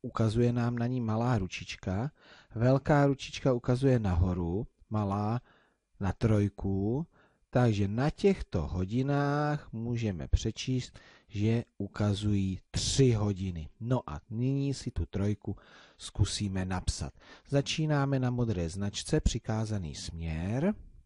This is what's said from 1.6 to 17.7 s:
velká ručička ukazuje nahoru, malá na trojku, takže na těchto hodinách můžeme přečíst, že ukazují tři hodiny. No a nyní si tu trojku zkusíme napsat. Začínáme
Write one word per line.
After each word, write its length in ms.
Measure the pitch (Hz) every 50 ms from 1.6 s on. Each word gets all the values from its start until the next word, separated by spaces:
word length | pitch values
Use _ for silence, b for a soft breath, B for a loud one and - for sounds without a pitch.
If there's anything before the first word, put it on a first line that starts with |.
| - - - - - 95 92 98 120 156 B B B B B B B B -
velká 520 | 110 117 127 135 139 - - 151 143 143
ručička 460 | 139 139 - - - - - - 143
ukazuje 460 | 127 120 - - 123 123 135 139 127 120
nahoru, 680 | 110 98 87 82 90 92 90 87 87 85 87 101 127 - _ _ - _
malá 500 | 107 107 104 98 98 104 104 104 113 120 b b b b b b b b b b _ _
na 120 | 104 95
trojku, 960 | 87 _ - 110 107 104 104 98 _ - - 98 98 95 98 107 120 139 170 _ b b b b b b b _
takže 380 | - 127 123 120 107 98 101 98
na 220 | 104 113 135 151
těchto 560 | - - - 202 190 - - _ - 95 76
hodinách 1040 | 67 71 90 92 95 110 123 131 139 143 143 143 143 143 147 147 147 147 143 - -
můžeme 560 | - 113 113 120 120 117 117 107 95 80 67 65
přečíst, 680 | - - - 110 107 - - - 127 127 120 - B B B B B B B B
že 360 | - 101 104 110 117 120 117 _ _ _
ukazují 800 | 101 98 - - 107 104 101 98 104 107 104 98 98 95 92 87 _ _
tři 420 | - - - - - - 135 127
hodiny. 560 | 117 107 107 104 101 90 98 95 87 85 78 - - _
No 300 | 110 120 131 123 - -
a 100 | 73 71 _ _
nyní 440 | 107 110 123 131 139 139 139 139 135
si 160 | - - 127
tu 160 | - - 82
trojku 500 | - - 92 98 104 104 - _ - 98 B B B B B B B B B
zkusíme 640 | - - _ - 104 - - - 107 101 95 95 92
napsat. 500 | 92 92 90 87 - - - - - - B B B B B B -
Začínáme 680 | 135 139 139 -